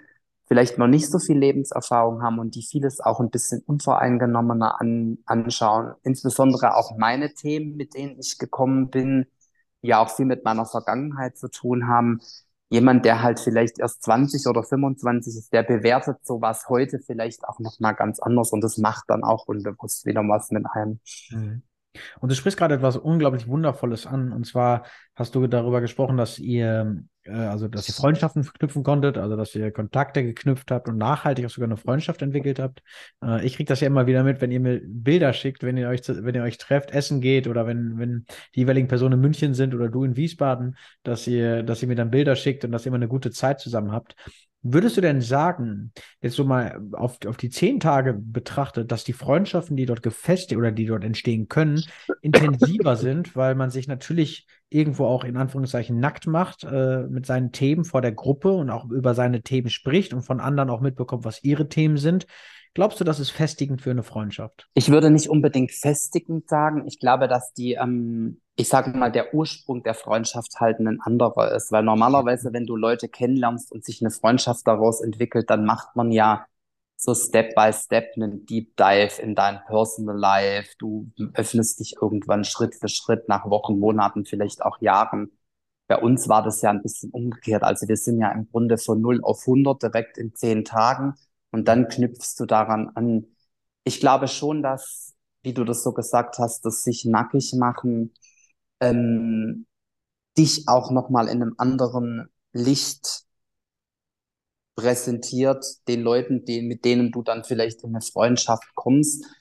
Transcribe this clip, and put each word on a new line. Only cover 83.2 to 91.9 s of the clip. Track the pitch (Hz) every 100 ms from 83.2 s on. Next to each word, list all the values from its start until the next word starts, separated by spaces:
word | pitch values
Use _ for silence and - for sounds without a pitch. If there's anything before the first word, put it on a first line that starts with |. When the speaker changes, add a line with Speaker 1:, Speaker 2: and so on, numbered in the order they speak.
| -
Speaker 1:
nach | 101 101
Wochen, | 104 110 101
Monaten, | 104 107 101 - 101
vielleicht | 101 104 -
auch | 95 -
Jahren. | 107 98 110 101 107 _ _ _ _ _ -
Bei | -
uns | 117 127 -
war | 107
das | 107 -
ja | 110
ein | 101
bisschen | 113 - -
umgekehrt. | 120 120 117 - 107
Also | 107 98 104
wir | 110
sind | - 117
ja | 107
im | 110 110
Grunde | 117 117 113
von | - 110
null | 117 123
auf | - 107 -
hundert | 135 139 135
direkt | 113 113 117 -
in | 113
zehn | - 117 107 107
Tagen | 113 117 135 139 139 _ _ _
und | 113 110
dann | 117
knüpfst | 123